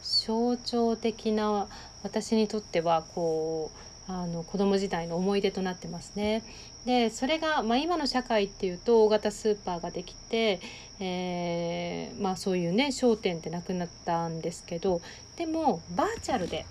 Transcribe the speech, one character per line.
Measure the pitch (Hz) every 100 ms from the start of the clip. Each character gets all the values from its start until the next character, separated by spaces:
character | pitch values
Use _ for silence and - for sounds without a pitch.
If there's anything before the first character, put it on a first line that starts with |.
象 | - - - 220 240 247
徴 | - 240 233 226
的 | 233 220 226
な、 | 214 214 208 196 - - -
私 | 202 220 208 226
に | 214
と | 214
っ |
て | - 170
は | 165 165 160 -
こ | 165 160 160 160 156 - - - -
う、 |
あ | 185 175
の、 | 170
子 | 165 185
供 | 196 196
時 | 196
代 | 175 170
の | 170
思 | 185 202
い |
出 | 196
と | 190
な | 185
っ | 180
て | 170
ま | 170
す | - -
ね。 | 208 220 - - - - 233
で、 | 247 226
そ | 226 262
れ | 320
が、 | 320 302
ま | 220 240
あ、 |
今 | 320 349
の | 285
社 | 254
会 | 247 226 202
っ |
て | - 190
い |
う | 175
と、 | - 233 214
大 |
型 | 214 214
ス | 208 220
ー | 208
パ | - 175
ー |
が | 175
で | 170
き | 185 -
て、 | - 226 226 180 233 - - -
え | 190 180 180 175 175 170 170 175 175 170 165 -
ー、 |
ま | 196
あ、 | 185
そ | -
う | 180
い | 170
う |
ね、 | 190 285
商 | 262 247 220
店 | 196 170
っ |
て | 165
な | 170
く | 175
な | 180 175
っ | - -
た | 170 165
ん | 160
で | 160
す | 170 -
け | 170
ど、 | 190 175 - - - -
で | 330
も、 | 320 302 170 - 175
バ | 349
ー | 453
チ | -
ャ | 269
ル | 165
で | 156 -